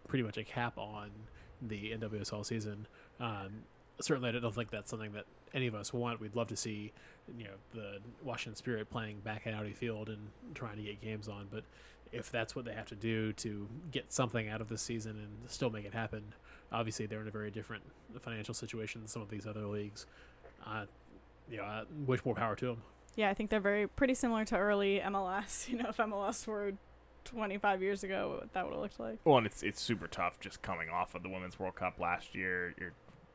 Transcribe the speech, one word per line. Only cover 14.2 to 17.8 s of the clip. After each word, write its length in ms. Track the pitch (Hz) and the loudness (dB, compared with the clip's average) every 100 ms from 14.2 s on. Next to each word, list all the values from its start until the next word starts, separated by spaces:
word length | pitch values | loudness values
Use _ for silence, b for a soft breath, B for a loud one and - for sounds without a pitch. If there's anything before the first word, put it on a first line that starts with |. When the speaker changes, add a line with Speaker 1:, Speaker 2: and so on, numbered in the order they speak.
| 117 117 107 | 4 2 0
Speaker 1:
out 120 | 110 | -2
of 80 | 110 | -2
this 140 | 110 | -2
season 300 | - 117 110 | -2 -2 -4
and 360 | 107 104 107 120 | -6 -8 -10 -8
still 220 | - 131 | 0 0
make 140 | 107 | 0
it 100 | 101 | -4
happen, 300 | 113 110 110 104 - B B B | -2 -2 -2 -8 -14 B B B
obviously 340 | 113 110 107 107 | 0 2 0 -2
they're 140 | 107 | -4
in 80 | 107 | -4
a 20 | |
very 220 | 104 107 | -4 -4
different 320 | 107 107 107 | -4 -6 -8